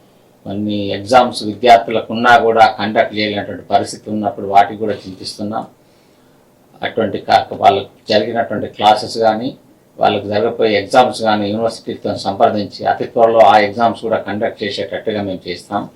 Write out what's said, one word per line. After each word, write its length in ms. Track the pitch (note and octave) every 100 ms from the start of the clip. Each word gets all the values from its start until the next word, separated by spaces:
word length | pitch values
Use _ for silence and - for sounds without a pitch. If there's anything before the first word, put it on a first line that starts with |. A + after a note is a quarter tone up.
| _ _ _ _
కొన్ని 420 | G#2 G2+ G#2 G#2 G2
ఎగ్జామ్స్ 540 | G2 G2+ B2+ A#2+ -
విద్యార్థులకున్నా 960 | G#2+ G2+ A#2+ A#2 - A2 - A2 A#2+ A#2
కూడా 380 | A2+ A2+ A2 -
కండక్ట్ 380 | G#2 A2 - G#2+
చేయలేనటువంటి 460 | G#2 G2+ G2 G2
పరిస్థితి 480 | - G2+ G#2+ - A2
ఉన్నప్పుడు 360 | G#2+ G2+ G2+ G2+
వాటికి 320 | G2 G2+ G#2
కూడా 140 | G#2+
చింతిస్తున్నాం. 760 | G2 G2 F#2 - - G#2 A2+ A2 _ _ _ _ _ _ _ _ _ _ -
అటువంటి 360 | - - G#2 -
కా-, 280 | - G#2+ -
వాళ్ళకు 340 | - - G2 - _ -
జరిగినటువంటి 580 | G#2+ A2+ A#2 A2+ G#2 -
క్లాసెస్ 520 | - G#2 G#2+ A#2 A#2
కానీ, 380 | A2 A2 B2+ - _ _ _ -
వాళ్ళకు 300 | G#2+ G#2 G2+
జరగబోయే 540 | G#2 A#2 - A2 G2+
ఎగ్జామ్స్ 400 | G2 B2+ A#2+ -
కానీ 280 | A2 G#2 G2+
యూనివర్సిటీతో 640 | A2 A2+ - - G#2 G#2+ G2
సంప్రదించి 720 | G2+ G2 G#2+ G#2 F#2+ - -
అతి 180 | -
త్వరలో 340 | A#2+ - A2+ A2+
ఆ 200 | G#2 G#2+
ఎగ్జామ్స్ 420 | G2+ G#2+ A#2 -
కూడా 160 | A2+ A2
కండక్ట్ 460 | - G#2 A2+ -
చేసేటట్టుగా 600 | G#2 - F#2+ F2+ - G#2
మేము 260 | G2 F2 F#2
చేస్తాం. 400 | F2 - G2+ -